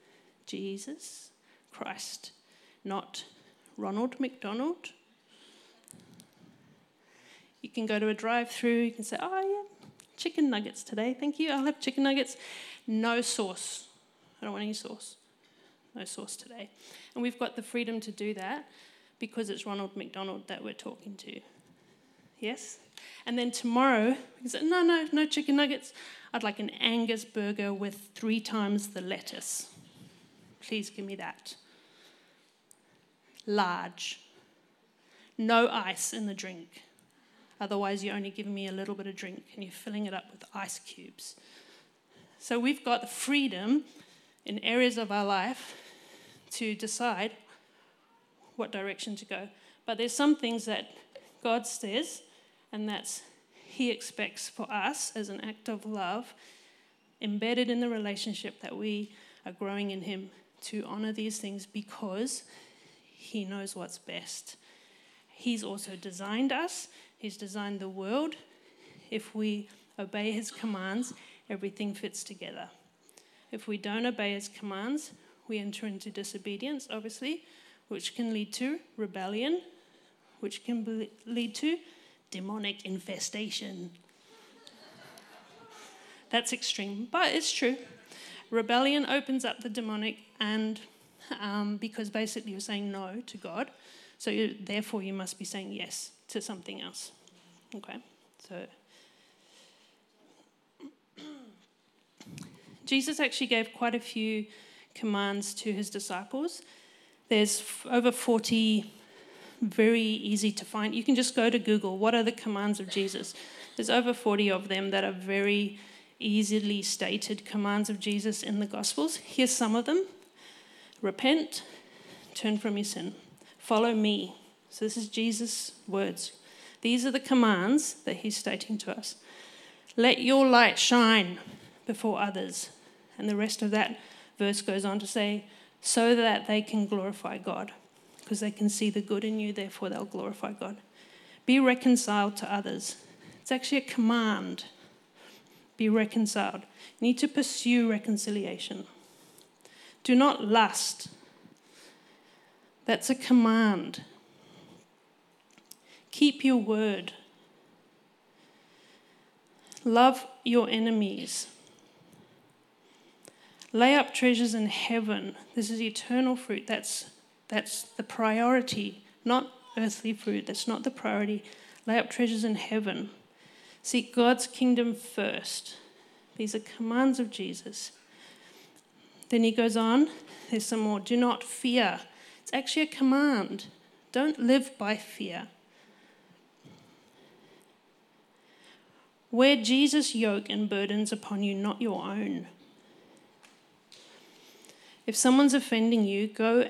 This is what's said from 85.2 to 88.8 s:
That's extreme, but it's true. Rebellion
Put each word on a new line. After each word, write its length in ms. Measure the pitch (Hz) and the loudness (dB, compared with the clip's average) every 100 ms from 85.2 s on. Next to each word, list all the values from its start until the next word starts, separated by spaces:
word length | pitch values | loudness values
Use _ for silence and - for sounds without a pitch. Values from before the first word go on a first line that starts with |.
| - - - - - - - - - - - | -20 -20 -20 -20 -20 -20 -20 -20 -20 -20 -2
That's 220 | 233 240 | -2 0
extreme, 560 | 247 - - 202 202 240 | -4 -4 -4 -6 -6 -4
but 220 | 339 349 | 0 2
it's 200 | 330 311 | 2 -2
true. 240 | - 247 269 - - - - - - - | 0 0 0 -6 -20 -20 -20 -18 -18 -4
Rebellion 560 | 226 220 240 | -2 2 4